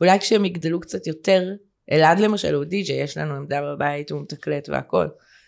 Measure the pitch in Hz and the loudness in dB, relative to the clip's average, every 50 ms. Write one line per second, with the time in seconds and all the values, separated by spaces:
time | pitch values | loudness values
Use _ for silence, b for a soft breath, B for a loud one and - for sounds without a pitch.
0 | 208 - 196 202 - - 233 208 202 180 175 170 160 160 165 170 165 - - 185 | 4 6 6 4 4 2 2 2 2 0 -2 -4 -4 -2 -4 -4 -4 -8 -8 -6
1 | - 165 156 156 - 196 190 185 185 185 202 202 _ _ _ _ _ - 143 156 | -6 -8 -8 -2 2 4 4 4 2 0 -6 -10 _ _ _ _ _ 0 2 4
2 | 156 160 170 196 214 214 214 202 - 151 147 143 143 156 185 202 185 147 135 131 | 6 6 6 4 4 2 2 0 0 0 -2 -2 -2 -2 -2 -2 -2 -2 -2 -4
3 | 143 147 - 156 151 151 139 139 143 147 143 143 143 147 147 139 143 147 147 147 | -4 -4 -6 -6 -6 -6 -6 -8 -6 -6 -4 -4 -4 -4 -4 -2 -2 -2 -2 -4
4 | 147 147 156 143 143 - 147 - - 151 147 143 147 - 143 131 131 - - 175 | -6 -8 -10 -10 -10 -10 -14 -10 -6 -6 -6 -6 -4 -4 -6 -6 -2 0 0 0
5 | 160 151 - b b b b b b | 0 0 -4 b b b b b b